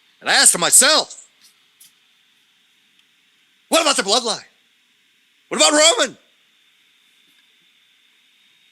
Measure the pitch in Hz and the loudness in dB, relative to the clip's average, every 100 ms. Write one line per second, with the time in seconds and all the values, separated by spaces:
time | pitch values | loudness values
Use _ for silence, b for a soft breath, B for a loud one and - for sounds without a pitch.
0 | _ _ - 214 254 185 165 - 254 311 | _ _ -4 0 0 0 0 2 2 0
1 | 175 - - _ _ _ _ _ - _ | -2 -12 -20 _ _ _ _ _ -20 _
2 | _ _ _ _ _ _ _ _ _ _ | _ _ _ _ _ _ _ _ _ _
3 | _ _ _ _ _ _ _ 311 320 269 | _ _ _ _ _ _ _ -2 0 -2
4 | 196 226 233 185 - _ _ _ _ _ | 0 -2 -2 -8 -12 _ _ _ _ _
5 | _ _ _ _ _ 202 302 302 311 349 | _ _ _ _ _ -2 0 4 2 2
6 | 277 143 _ _ _ _ _ _ _ _ | -2 -6 _ _ _ _ _ _ _ _
7 | _ _ _ _ _ _ _ _ _ _ | _ _ _ _ _ _ _ _ _ _
8 | _ _ _ _ _ _ _ | _ _ _ _ _ _ _